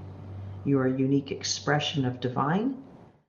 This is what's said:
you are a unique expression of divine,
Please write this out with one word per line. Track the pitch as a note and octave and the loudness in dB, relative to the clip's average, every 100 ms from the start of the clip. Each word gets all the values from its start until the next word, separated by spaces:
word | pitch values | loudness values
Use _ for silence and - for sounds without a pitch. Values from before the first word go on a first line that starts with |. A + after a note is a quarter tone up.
| - - - - - - | -14 -14 -12 -12 -10 -4
you | C#3 C#3 | 2 4
are | C3 | 4
a | C3 | 2
unique | C3 C#3 C3+ | 4 2 0
expression | - - - - D3 - D3 | -6 -4 -2 2 2 2 0
of | B2+ B2 | 0 0
divine, | B2+ B2+ C3+ F#3 B3+ C4+ - - - _ | -2 0 2 2 0 -4 -10 -20 -20 _